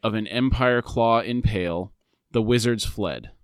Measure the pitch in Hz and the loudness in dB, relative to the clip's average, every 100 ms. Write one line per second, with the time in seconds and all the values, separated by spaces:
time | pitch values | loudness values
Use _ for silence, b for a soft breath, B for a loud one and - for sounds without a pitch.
0 | 110 110 107 117 131 120 127 120 - 127 | -4 -4 -4 -2 0 2 4 2 0 0
1 | 113 113 117 123 - 101 87 85 98 _ | 4 2 0 -2 0 0 -2 -4 -6 _
2 | _ _ _ 117 110 120 117 117 - - | _ _ _ -2 2 2 2 -2 -4 -4
3 | 92 60 - - | -6 -6 -12 -20